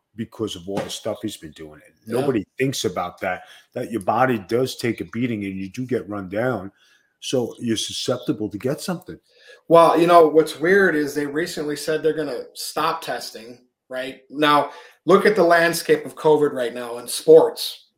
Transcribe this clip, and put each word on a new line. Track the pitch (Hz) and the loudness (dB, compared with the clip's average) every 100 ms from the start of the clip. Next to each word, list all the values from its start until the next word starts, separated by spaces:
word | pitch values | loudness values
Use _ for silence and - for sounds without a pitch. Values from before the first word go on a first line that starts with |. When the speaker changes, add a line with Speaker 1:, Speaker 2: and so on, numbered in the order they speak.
| _ | _
Speaker 1:
because | 107 110 - 107 92 | -12 -12 -6 -8 -8
of | 87 | -8
all | 98 | -6
the | 90 | -6
stuff | - 113 101 | -8 -8 -6
he's | 107 - | -8 -10
been | 80 | -16
doing. | 76 78 76 - _ 110 | -18 -20 -20 -20 _ -6
Speaker 2:
Yeah. | 120 | -4
Speaker 1:
Nobody | 131 117 95 - | 0 -2 -4 -4
thinks | 135 127 | -4 -2
about | 110 90 87 - | -4 -4 -8 -6
that, | 95 90 - - _ | -6 -6 -10 -20 _
that | - 113 | -12 -8
your | - | -6
body | 92 110 131 117 | -2 0 2 0
does | 90 117 131 - | -2 -2 -2 -4
take | 123 107 | -4 -4
a | 87 | -8
beating | 117 123 110 | -6 -4 -4
and | 98 95 | -6 -8
you | 95 | -10
do | 107 127 | -10 -6
get | 120 87 | -6 -6
run | 104 92 | -10 -6
down. | 98 127 113 95 _ _ _ _ _ | -4 -2 -4 -8 _ _ _ _ _
So | - 131 113 - | -4 -4 -4 -6
you're | 120 110 | -4 -4
susceptible | - 98 - 120 - 113 107 | -4 -8 -6 -4 -4 -6 -6
to | 101 | -6
get | 127 151 | -6 -6
something. | - 170 - 151 _ _ - - - | -8 -10 -12 -20 _ _ -20 -10 4
Speaker 2:
Well, | 165 160 156 | 6 8 6
you | 170 | 6
know, | 170 156 | 8 8
what's | 151 156 - | 6 2 0
weird | 165 196 185 | 2 4 4
is | 151 143 | 2 -2
they | 147 143 | -4 -4
recently | 143 180 - 147 147 | -4 -6 -6 -6 -6
said | - 156 | -4 -2
they're | 156 | -2
gonna | 151 143 120 - | -2 -4 -8 -12
stop | - - - 160 156 | -14 -10 -2 -2 -2
testing, | - 120 - 110 113 123 _ _ - | -6 -8 -10 -16 -18 -20 _ _ -14
right? | 127 135 131 - | -10 -10 -12 -12
Now, | 135 147 147 139 - - _ | -2 2 2 0 -6 -20 _
look | 151 170 202 | 2 4 4
at | 208 | 4
the | |
landscape | 170 170 170 165 - 151 | 4 4 2 0 0 0
of | 131 - | -2 -2
covid | 156 151 147 | 2 2 2
right | 127 120 | -2 -6
now | 123 120 120 | -6 -10 -10
in | 120 | -10
sports. | - - 156 117 - - - _ | 0 8 8 8 0 -10 -12 _